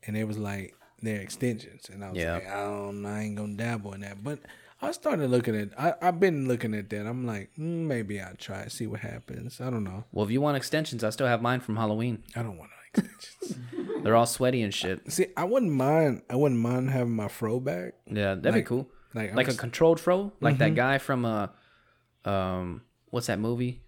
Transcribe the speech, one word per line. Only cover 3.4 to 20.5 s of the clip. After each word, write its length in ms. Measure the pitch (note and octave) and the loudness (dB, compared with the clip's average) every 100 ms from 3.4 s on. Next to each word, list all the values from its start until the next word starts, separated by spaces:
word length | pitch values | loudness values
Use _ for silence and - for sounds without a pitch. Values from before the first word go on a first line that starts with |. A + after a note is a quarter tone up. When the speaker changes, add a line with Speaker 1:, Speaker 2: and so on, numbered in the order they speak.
| G#2 | -6
Speaker 1:
dabble 380 | G2+ A#2 A2+ G2+ | -4 -4 -4 -6
in 80 | G2 | -10
that. 240 | G2+ G2+ | -12 -8
But 160 | G#2+ D3 - - - _ | -8 -8 -12 -20 -20 _
I 80 | C#4 | -6
started 360 | F4 D#4 G#3 C#3 | -2 0 2 4
looking 240 | B2 A#2+ | 4 4
at, 240 | G#2+ G2+ - | 0 -2 0
I, 160 | E3+ - | 0 2
I've 160 | F3+ E3+ | 0 4
been 300 | F#3+ D#3 C3 | 4 4 0
looking 260 | B2 A#2 | 0 0
at 160 | G#2+ G2+ | -4 -4
that. 160 | G#2 G#2 | -6 -4
I'm 180 | B2 B2 | -4 -4
like, 240 | G#2 F#2+ - | -6 -8 -8
"Mm, 280 | D#3 E3+ D#3+ | -4 -2 0
maybe 340 | B2 G2+ G2+ | -2 -2 -6
I'll 140 | F#2 G2 | -8 -12
try 260 | - F#2 | -10 -8
it, 100 | D2+ | -8
see 140 | - A2 | -6 -6
what 140 | G#2 | -4
happens." 600 | G#2+ A2+ - B2 A#2+ - | -8 -10 -10 -10 -10 -8
I 100 | B2+ | -4
don't 140 | A#2+ | -2
know. 200 | G2 F#2 - | -4 -6 -6
Speaker 2:
Well, 120 | F#2 G#2 | -2 0
if 40 | |
you 100 | B2 | 2
want 140 | D3 C#3 | 2 0
extensions, 440 | - D#3 D#3 A#2 | 0 -2 -2 -2
I 60 | A2 | -2
still 160 | - C3 | 0 2
have 140 | A#2 | 2
mine 200 | A#2+ B2+ | 2 0
from 160 | - A2 | 0 0
Halloween. 460 | A2 G#2+ A#2+ A2 - - | 0 0 0 -4 -8 -6
Speaker 1:
I 60 | |
don't 160 | A2+ F2 | -6 -8
want 120 | - | -16
no 300 | - - - | -20 -2 -2
extensions. 560 | - - - - F#4 B2+ B2 | -2 -10 -20 -12 -10 -10 -10
Speaker 2:
<laughs> 300 | - - A4+ | -8 -6 -2
They're 120 | G2+ A2+ | 4 6
all 100 | A#2 | 6
sweaty 340 | - B2+ B2+ | 2 2 2
and 120 | A2 | 0
shit. 360 | - F#2 F#2 - | -2 -2 -4 -4
Speaker 1:
See, 160 | C#3+ F#3 - | 0 0 0
I 80 | |
wouldn't 280 | F3 C4 G#3 | 2 2 4
mind, 500 | C#3 C3 D#3+ D#3 A2+ - | 4 6 6 6 2 -2
I 80 | B2+ | 4
wouldn't 240 | D3 A#2+ | 4 4
mind 300 | A#2 B2+ C3 | 2 2 2
having 240 | C3 A#2+ A2+ | 2 2 0
my 120 | G#2 | -2
fro 320 | - A2 B2 | -2 -2 0
back. 340 | C3 F2+ F2+ - - | -2 -4 -6 -12 -6
Speaker 2:
Yeah, 280 | G#2 G2+ | 0 0
that'd 80 | F#2+ | 2
be 80 | D2 | 2
Speaker 1:
Like, 160 | G#3+ - | 2 2
Speaker 2:
cool. 240 | B2 C#3 - _ | -2 -4 -14 _
Speaker 1:
like, 160 | A#2 G#2+ | -6 -2
I'm 60 | A2 | 0
Speaker 2:
Like 100 | C#3 | 0
a 40 | |
Speaker 1:
s- 40 | A#2+ | 0
Speaker 2:
controlled 440 | A#2+ - E3 E3 | -4 4 6 6
fro, 320 | - F3+ G3+ - | 4 2 0 0
like 180 | - | 2